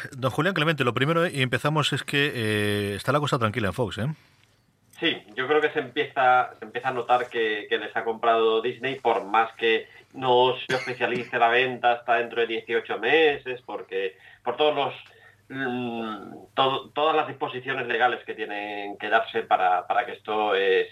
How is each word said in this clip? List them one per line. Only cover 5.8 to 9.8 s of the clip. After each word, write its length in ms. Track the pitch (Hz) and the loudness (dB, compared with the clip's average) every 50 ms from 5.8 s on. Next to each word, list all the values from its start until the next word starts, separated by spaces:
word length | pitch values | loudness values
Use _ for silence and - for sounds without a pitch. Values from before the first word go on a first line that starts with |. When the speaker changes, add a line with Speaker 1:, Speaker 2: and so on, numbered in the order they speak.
Speaker 2:
empieza, 760 | 135 123 - 147 139 - - 139 127 127 127 127 120 - - - | -6 -4 -4 -4 -4 -4 -2 2 4 4 4 4 2 0 -4 -14
se 40 | 113 | -16
empieza 260 | 107 - 120 - 131 | -10 -10 -6 -4 -4
a 20 | 127 | -4
notar 360 | 123 117 - 123 - 120 - | -4 0 2 2 2 2 -2
que, 380 | - 120 113 107 107 104 101 101 | -2 0 0 0 0 -2 -4 -2
que 100 | 113 107 | -4 -4
les 160 | 104 - - | -4 -4 -6
ha 80 | 113 - | -4 -4
comprado 580 | 113 110 110 - 117 117 117 113 113 110 110 113 | -4 -4 -2 2 2 4 4 4 4 4 2 0
Disney, 380 | 127 120 113 117 135 135 - | -2 -4 -4 -6 -6 -6 -2
por 240 | - 120 117 - 98 | 0 0 0 0 -2
más 280 | 98 107 113 113 113 - | 0 2 2 2 2 -2
que 340 | - 117 113 113 110 | -2 2 2 2 2